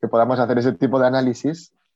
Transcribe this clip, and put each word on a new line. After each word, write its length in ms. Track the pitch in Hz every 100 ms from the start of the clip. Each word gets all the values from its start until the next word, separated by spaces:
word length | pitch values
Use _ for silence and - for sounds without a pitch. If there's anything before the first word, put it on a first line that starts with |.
que 80 | 110
podamos 300 | 117 117 131
hacer 180 | 120 120
ese 160 | 127
tipo 260 | - 131 135
de 80 | 127
análisis. 680 | 131 127 117 139 165 - _ _